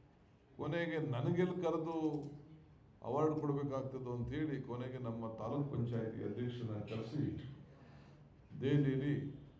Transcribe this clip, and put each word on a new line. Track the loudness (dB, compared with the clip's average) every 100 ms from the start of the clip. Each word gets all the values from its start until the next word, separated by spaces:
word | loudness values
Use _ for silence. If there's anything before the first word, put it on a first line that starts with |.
| -20 -20 -20 -20 -16 -6
ಕೊನೆಗೆ | -2 0 2 0
ನನಗೆಲ್ಲಿ | 0 2 4 4 4
ಕರೆದು | 2 2 2 0 0 2 0 -4 -10 -16 -20 -20 -20 -20 -10
ಅವಾರ್ಡ್ | -2 4 4 4
ಕೊಡ್ಬೇಕಾಗ್ತದೋ | 2 2 0 -2 -2 -4 -4
ಅಂತ | -2 -2
ಹೇಳಿ | 0 0 -2
ಕೊನೆಗೆ | -4 -4 -4 -4
ನಮ್ಮ | -4 -4 -4
ತಾಲೂಕ್ | -4 -2 0 0
ಪಂಚಾಯತಿ | 0 0 0 -2 -2
ಅಧ್ಯಕ್ಷರನ್ನ | -4 -2 -2 -2 -4 -4
ಕರೆಸಿ | -4 -4 -2 0 0 -2 -6 -12 -16 -20 -20 -20 -20 -20 -20 -20 -12 -2
ದೆಹಲಿಯಲ್ಲಿ | 4 6 6 4 2 0 -2 -8 -14